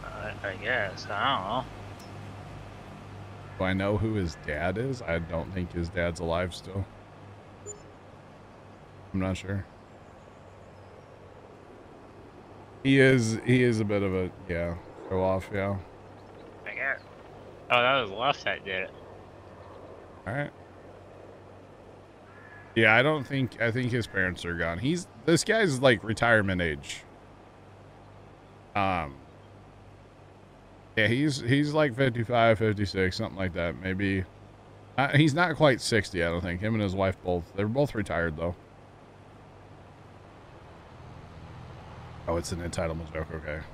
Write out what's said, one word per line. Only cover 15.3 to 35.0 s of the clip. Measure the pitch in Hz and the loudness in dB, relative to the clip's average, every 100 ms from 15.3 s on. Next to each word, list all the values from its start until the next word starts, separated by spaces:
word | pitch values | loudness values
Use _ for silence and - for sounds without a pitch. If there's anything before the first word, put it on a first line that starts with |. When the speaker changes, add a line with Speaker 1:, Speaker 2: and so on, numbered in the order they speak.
| 95 92 | 0 -2
Speaker 2:
yeah. | 101 98 98 - - - - - - - - - | -2 -2 -2 -6 -18 -20 -20 -20 -18 -18 -16 -12
Speaker 1:
I | |
guess. | 107 135 131 - - - - - - - | -6 -4 -4 -8 -20 -20 -18 -18 -18 2
Oh, | 123 | 4
that | 120 139 | 6 4
was | 113 | 2
Luff | 98 127 - | -2 0 0
that | - 95 98 | -2 -4 -4
did | 95 | -4
it. | 95 - - - - - - - - - - - - - - | -4 -10 -18 -18 -20 -20 -20 -20 -20 -18 -18 -18 -18 -14 -8
Speaker 2:
All | |
right. | 123 143 - - - - - - - - - - - - - - - - - - - - - - - | -6 -6 -10 -20 -20 -20 -20 -20 -20 -20 -20 -20 -20 -20 -20 -20 -20 -20 -20 -20 -20 -20 -20 -4 6
Yeah, | 110 113 | 8 8
I | |
don't | 135 156 127 | 6 2 -2
think, | 135 127 - | 0 -2 0
I | 117 | 0
think | 113 123 | 0 0
his | 120 110 | 0 -2
parents | 98 92 87 | 0 0 0
are | 87 85 | -4 -2
gone. | 85 85 | -2 0
He's, | 127 175 185 - - | 0 -2 -4 -8 2
this | 165 | 2
guy's, | - 214 202 131 | 4 2 2 4
like, | 131 113 | 6 4
retirement | 101 110 117 113 98 92 | 2 0 6 6 6 2
age. | 87 71 - - - - - - - - - - - - - - - - - - - | 0 -2 -8 -12 -14 -20 -20 -20 -20 -20 -20 -20 -20 -20 -20 -20 -20 -20 -20 -20 -8
Um, | 104 98 90 76 69 - - - - - - - - - - - - - - - - - - | -2 0 0 -2 -8 -18 -20 -20 -20 -20 -20 -20 -20 -20 -20 -20 -20 -20 -20 -20 -20 -10 0
yeah, | 107 | 2
he's, | 120 151 135 | 4 2 0
he's, | 117 139 147 | 2 2 4
like, | 151 151 | 2 2
fifty-five, | 117 135 117 113 120 113 110 | 4 2 2 0 6 6 6
fifty-six, | 110 101 101 98 92 - | 4 2 0 2 0 0
something | 107 87 | -6 -2
like | 95 | -4
that. | 87 85 80 | 0 -2 -2
Maybe, | 95 95 98 95 92 - - - - - - | -4 0 2 2 -2 -8 -20 -20 -20 -20 -12
uh, | - | -2